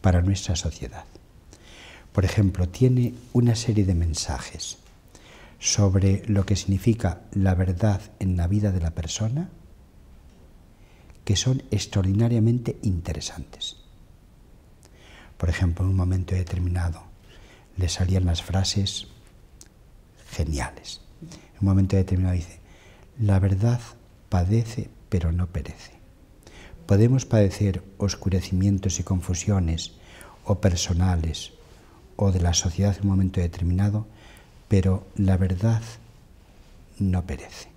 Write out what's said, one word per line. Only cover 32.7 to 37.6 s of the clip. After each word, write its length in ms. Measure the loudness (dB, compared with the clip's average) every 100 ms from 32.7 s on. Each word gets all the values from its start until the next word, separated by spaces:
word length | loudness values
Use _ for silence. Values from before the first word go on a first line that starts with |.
| 0 0 2
en 80 |
un 40 | 0
momento 320 | 2 2 0
determinado, 640 | -4 -2 -2 0 0 0 -6 -16 -20 -20 -20 -20 0
pero 380 | 2 2 0 -4 -2
la 200 | 2 2
verdad 460 | 2 0 0 0 -4 -18 -20 -20 -20 -20 -20 -20 -20 -20 -20 -4
no 280 | 0 0 -2
perece. 420 | -8 -10 -18